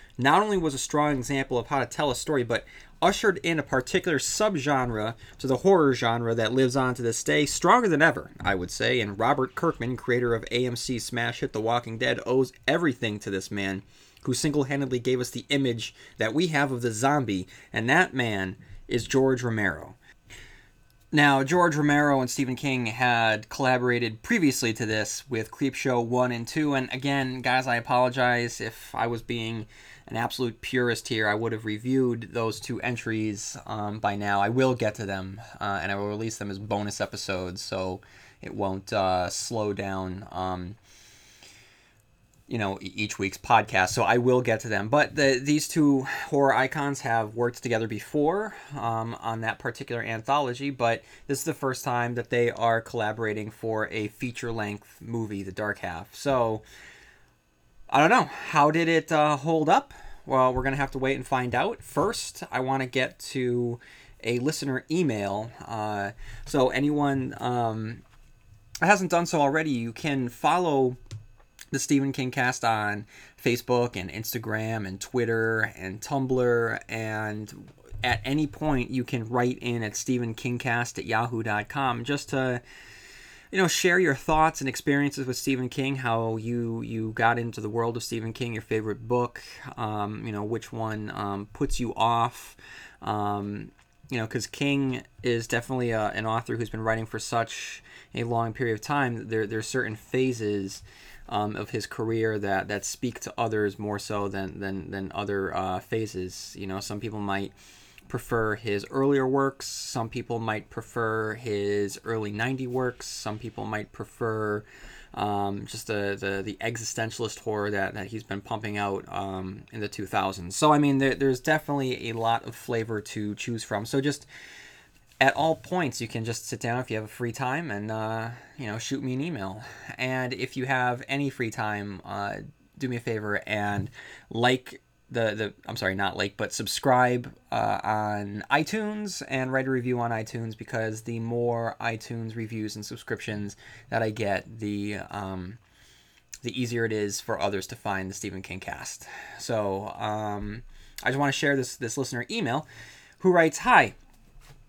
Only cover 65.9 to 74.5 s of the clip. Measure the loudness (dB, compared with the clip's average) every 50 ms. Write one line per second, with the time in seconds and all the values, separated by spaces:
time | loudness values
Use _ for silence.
65.9 | -2 -2 -2 -4 -6 -8 -12 -12 -12 -12 -8 0 4 4 4 4 4 2 2 2
66.9 | 4 4 4 4 4 2 0 -2 -4 -4 -2 0 2 2 2 0 0 -2 -6 -6
67.9 | -8 -10 -16 -20 -20 -20 -20 -20 -20 -20 _ -20 -20 -20 -20 -12 -2 2 6 6
68.9 | 6 6 6 2 2 2 2 2 2 4 4 4 4 2 0 0 -2 -2 -2 -6
69.9 | -8 -6 -4 -2 0 0 -2 -4 -4 0 2 2 4 4 2 2 4 4 4 2
70.9 | 2 -4 -14 -16 -16 -16 -16 -18 -20 _ -20 _ _ -20 -10 -6 -4 -4 0 2
71.9 | 4 4 4 2 0 -2 -4 -2 0 2 2 2 2 2 2 2 2 2 0 -2
72.9 | -2 -4 -8 -12 -18 -20 -20 -20 -12 -2 0 2 2 2 2 2 2 2 2 2
73.9 | -2 -6 -6 -6 -8 -8 -8 -6 -6 -6 -4 -4